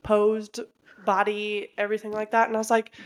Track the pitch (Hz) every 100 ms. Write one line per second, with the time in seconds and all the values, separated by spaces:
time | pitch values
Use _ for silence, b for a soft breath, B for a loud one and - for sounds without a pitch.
0 | - 214 208 220 208 - - _ _ -
1 | 196 190 208 208 208 208 202 - 202 214
2 | 214 214 214 226 226 220 220 226 220 B